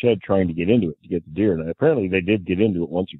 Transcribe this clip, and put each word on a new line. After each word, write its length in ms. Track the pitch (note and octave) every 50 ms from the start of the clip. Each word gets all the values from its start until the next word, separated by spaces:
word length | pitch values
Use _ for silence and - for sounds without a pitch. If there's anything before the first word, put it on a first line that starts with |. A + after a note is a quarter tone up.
shed 200 | - A#2+ A2+ F#2 -
trying 240 | - G2+ G2 F#2 F2
to 60 | E2
get 160 | E2+ E2+ F#2
into 200 | A#2 B2 G2 E2
it 120 | D2 _ _
to 60 | -
get 140 | F#2 E2+ D#2+
the 60 | -
deer. 220 | D#2 F2+ G#2 G#2+ F2
And 160 | D#2+ D#2 D#2+
apparently 380 | E2+ - C3 D#3 D#3+ B2+ G2+ F#2
they 140 | F2+ F#2+
did 240 | F2+ F2+ G#2+ G#2+ F2+
get 140 | E2+ F#2 F2
into 220 | A2 A2+ F#2+ F2 E2+
it 60 | D2
once 220 | D2 F2+ F#2+ -
or 60 | -